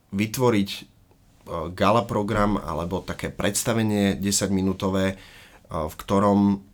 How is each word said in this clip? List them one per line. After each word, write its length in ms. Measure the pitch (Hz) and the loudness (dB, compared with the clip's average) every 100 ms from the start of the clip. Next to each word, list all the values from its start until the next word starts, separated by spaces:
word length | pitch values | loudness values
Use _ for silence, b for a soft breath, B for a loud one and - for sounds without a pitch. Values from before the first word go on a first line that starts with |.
| _ 98 | _ -2
vytvoriť, 540 | 107 117 123 110 98 | -2 0 2 2 0
e, 120 | - - _ _ _ _ _ - 82 80 92 | -6 -16 _ _ _ _ _ -10 -8 -6 0
gala 320 | 98 113 117 | 2 2 2
program 480 | 113 104 107 104 101 | -2 0 0 0 0
alebo 480 | 78 78 87 90 | -4 -6 -4 -6
také 240 | - 87 80 | -6 -8 -8
predstavenie 880 | - 98 101 - 113 110 104 101 95 | -4 -2 -2 0 0 2 2 2 0
desaťminútové, 920 | 98 101 95 98 95 95 98 95 95 | 0 0 0 0 0 0 -2 0 0
e, 40 | 95 b b b b b | -2 b b b b b
v 280 | 87 78 - | -6 -6 -8
ktorom 640 | - 98 104 101 101 98 - | -2 2 4 6 4 2 -4